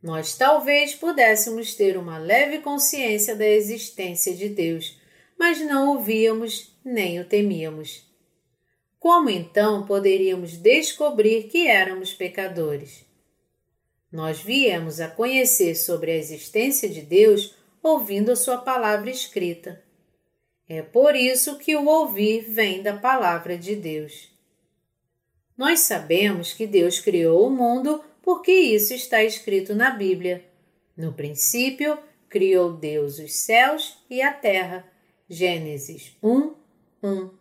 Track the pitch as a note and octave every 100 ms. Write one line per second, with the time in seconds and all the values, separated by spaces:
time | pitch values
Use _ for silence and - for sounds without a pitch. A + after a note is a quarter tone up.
0 | E3 D#3+ D#3 - C4 D4+ B3+ C#4+ D4 -
1 | E4 D4+ A#3 G#3+ A#3 A3+ A3 - G3+ F#3
2 | F3 D#3+ D#3+ A3+ C#4+ D4+ D4 C#4+ C#4+ D4
3 | B3 G#3+ A3 G#3+ G#3+ G#3+ G#3 A3+ - -
4 | F#3 F3 - F3 G3+ G#3 E3 E3 - -
5 | _ _ _ _ E4+ D#4+ D4+ C#4 C#4 C#4
6 | G#3 A3 A3+ A3 A3+ G#3+ - _ C4+ A#3+
7 | F#3 F3 F3 G#3 G#3 E3+ D#3+ D#3 D3+ -
8 | _ _ _ _ _ _ _ _ _ _
9 | E4+ F4 C#4+ F#3 E3+ - G#3 G#3 G3 G3
10 | G3 F#3+ F#3+ F#3 F3 E3 F3+ C#4+ D4+ -
11 | D4+ A#3+ G#3+ A3+ G#3+ E4 E4+ G#3 F#3+ F#3
12 | F#3+ - F3+ F#3+ F#3+ F3 D#3+ C#3+ C#3+ -
13 | _ _ _ _ _ _ _ _ _ _
14 | _ E3 D#3+ D#3 G3+ C4 C4 F3 E3 D#3
15 | E3 - A#3 C4 B3 - F3 E3 - E3
16 | D#3+ E3 D3+ D#3 - G#3 B3 C4+ G#3 D#3+
17 | D3 F3 A3 G3+ G3 _ _ _ D#4+ D4+
18 | G#3+ G3 G#3 A#3+ - B3 B3 B3+ A3 G#3
19 | G#3 C4 - - F3+ E3+ - F3+ _ _
20 | _ _ _ _ _ _ _ D#3+ D#3 A3+
21 | C#4+ C4+ B3 B3+ D4+ C#4+ - D4+ C#4+ D#4+
22 | D4+ G3 G#3 A3+ A3 A3+ G#3 F#3 G3+ G3+
23 | B3 C4 F#3+ E3+ E3+ F3 F3 G#3 E3 D3+
24 | D3+ - - _ _ _ _ _ _ _
25 | _ _ _ _ _ - C4+ E4+ - F#3
26 | D#3 E3+ G#3 F3+ E3+ - A3 G3+ F3 F3+
27 | - F3 E3 E3+ A3+ C4+ A#3+ B3 C4+ D4+
28 | - _ - F4 - F#4 D4+ G#3+ G3+ B3+
29 | - A3+ A3 G#3+ - G3+ F#3+ G#3 B3 A#3
30 | G3 F3+ F3+ F3+ - _ _ _ _ -
31 | D#3+ C3+ D3 D3 - A#3+ B3+ C4 D4 D4+
32 | - _ _ G3+ F#3+ F#3 F3 E3 D3+ D3+
33 | C#3+ C#3 D3+ - - A3+ C4 D4+ - -
34 | _ B3 C#4 C#4+ A3+ F#3+ F3+ F3+ - _
35 | _ _ _ E3+ F3+ E3+ D#3 D3 - D#3+
36 | - _ G#3+ B3+ D4+ - _ _ _ _
37 | G3+ G3 F#3 -